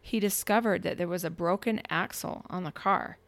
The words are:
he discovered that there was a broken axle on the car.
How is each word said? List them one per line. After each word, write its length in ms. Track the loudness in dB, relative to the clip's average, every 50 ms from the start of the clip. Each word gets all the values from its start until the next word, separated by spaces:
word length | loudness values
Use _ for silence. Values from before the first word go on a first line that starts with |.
he 180 | -6 -2 0 2
discovered 640 | 2 2 0 0 2 4 4 4 6 4 2 2
that 160 | 2 -2 -2
there 100 | -2 -2
was 180 | -2 -2 -2 -4
a 40 | -4
broken 520 | -4 0 0 2 2 2 2 -2 -2 -2 -2 -2
axle 540 | -2 -2 -2 -2 -6 -8 -6 -6 -6 -8 -8 -8
on 140 | -6 -6 -6
the 80 | -6
car. 460 | -10 -2 2 4 4 4 2 -4 -10 -14 _